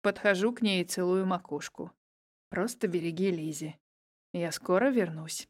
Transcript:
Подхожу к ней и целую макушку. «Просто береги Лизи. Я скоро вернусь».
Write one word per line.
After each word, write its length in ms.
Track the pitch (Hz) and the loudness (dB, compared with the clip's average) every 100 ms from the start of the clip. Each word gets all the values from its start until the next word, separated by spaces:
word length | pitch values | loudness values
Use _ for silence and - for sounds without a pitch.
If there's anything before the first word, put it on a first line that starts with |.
Подхожу 540 | - 196 208 190 208 | 0 2 2 4 2
к 80 | 247 | 2
ней 200 | 220 185 | 2 2
и 40 | 175 | 0
целую 400 | - 180 185 190 | -2 2 2 2
макушку. 640 | 180 - 147 - - - _ _ _ _ _ _ | -2 -4 -8 -8 -10 -12 _ _ _ _ _ _
«Просто 380 | - 214 240 208 | -4 -4 -2 -2
береги 420 | 175 165 160 196 | -2 -2 0 0
Лизи. 480 | 175 156 151 156 151 _ _ _ _ _ | 0 -4 -6 -8 -12 _ _ _ _ _
Я 180 | 175 170 | -6 -4
скоро 400 | 151 - 180 254 | -6 2 4 4
вернусь». 580 | 247 180 156 160 - - | 2 0 -4 -10 -10 -12